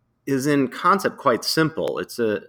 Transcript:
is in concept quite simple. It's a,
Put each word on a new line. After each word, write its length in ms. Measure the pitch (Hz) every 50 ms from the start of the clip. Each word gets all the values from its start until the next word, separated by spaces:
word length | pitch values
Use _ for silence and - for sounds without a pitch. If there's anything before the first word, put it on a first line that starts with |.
| _ _ _ _ -
is 220 | 143 139 131 131
in 220 | 147 147 143 131 120
concept 480 | - - - 180 196 190 - - -
quite 280 | - - 135 117 104 -
simple. 540 | - - 156 160 151 - 98 82 80 60 73
It's 180 | 90 - -
a, 200 | - 117 107 104 - -